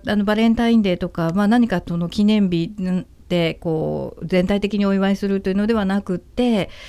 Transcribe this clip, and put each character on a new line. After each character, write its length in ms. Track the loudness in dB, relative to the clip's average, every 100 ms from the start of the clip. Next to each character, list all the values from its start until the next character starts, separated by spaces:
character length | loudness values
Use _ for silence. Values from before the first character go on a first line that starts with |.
| -2
あ 100 | 0
の、 100 | 0
バ 100 | 2
レ 100 | 2
ン 100 | 2
タ 120 | 2
イ 80 | 4
ン 60 |
デ 140 | 2 0
ー 20 |
と 100 | -4
か、 240 | -2 -2
ま 100 | 2
あ、 40 | 2
何 220 | 4 2
か 120 | 0 -2
そ 80 | -4
の 140 | -4
記 160 | 0 2
念 240 | 2 2
日 200 | 0 -2 -4 -4 -4 -6 -14 -4
で、 260 | -2 0 -2
こ 640 | -4 -2 -2 -4 -8 -10
う、 40 | -2
全 180 | 0 2
体 140 | 0
的 180 | 0 0
に 80 | 0
お 80 |
祝 180 | 2 0
い 40 | 0
す 120 | -2
る 140 | -2
と 80 | -2
い 40 |
う 20 | -2
の 100 | 0
で 80 |
は 100 | 0 0
な 160 | -2
く 160 | -2 -6
っ 20 |
て、 500 | -6 -2 0 0 -2 -8